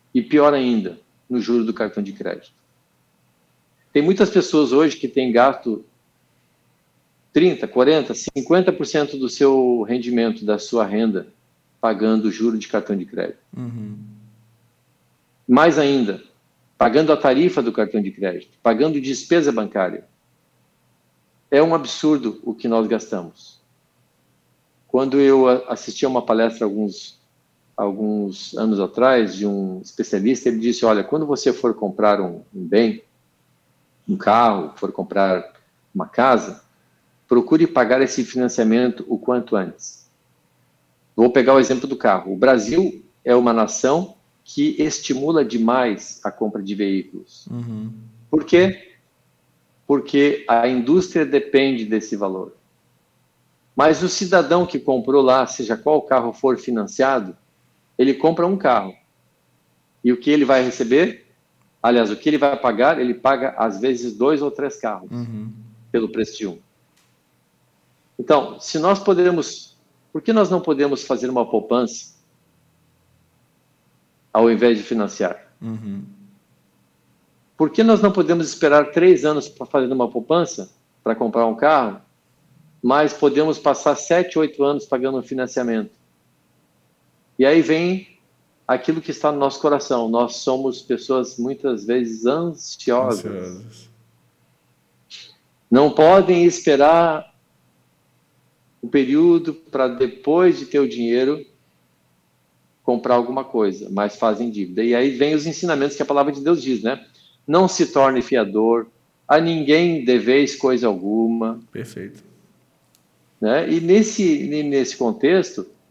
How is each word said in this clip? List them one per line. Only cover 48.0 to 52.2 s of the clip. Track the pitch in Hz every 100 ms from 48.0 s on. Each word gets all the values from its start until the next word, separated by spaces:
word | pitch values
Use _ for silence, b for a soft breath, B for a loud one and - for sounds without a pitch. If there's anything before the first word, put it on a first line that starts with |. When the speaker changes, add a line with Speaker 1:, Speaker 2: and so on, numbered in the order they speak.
| - _ -
Speaker 1:
Por | 151
quê? | 147 175 190 - - _ _ _ _ _ _ _ _ _ -
Porque | 139 - 143 143 - -
a | 117 120
indústria | 127 120 180 180 165 139
depende | 139 - 135 135 120 107
desse | 110 -
valor. | 104